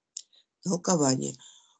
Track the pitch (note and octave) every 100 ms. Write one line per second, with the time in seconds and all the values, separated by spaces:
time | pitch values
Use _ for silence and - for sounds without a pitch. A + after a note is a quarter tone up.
0 | _ - - _ _ _ F3+ F#3 F#3 F3
1 | C#3 C3 C#3 C3 - - _